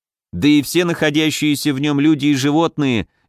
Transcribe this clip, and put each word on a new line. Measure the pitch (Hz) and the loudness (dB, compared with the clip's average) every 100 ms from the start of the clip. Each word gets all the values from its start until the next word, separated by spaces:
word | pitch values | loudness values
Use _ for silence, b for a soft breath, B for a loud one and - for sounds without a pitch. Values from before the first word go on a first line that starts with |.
| _ _ _ | _ _ _
да | 87 143 | -2 2
и | 147 | 2
все | 131 170 175 | 2 -2 -2
находящиеся | 160 156 147 156 - 151 139 147 | 0 0 0 -2 -2 -2 -2 -2
в | 135 | -2
нём | 147 143 | -2 0
люди | 147 151 143 | 2 2 0
и | 139 | 0
животные | 143 151 165 - 139 117 - _ | 0 0 0 -2 -2 -2 -4 _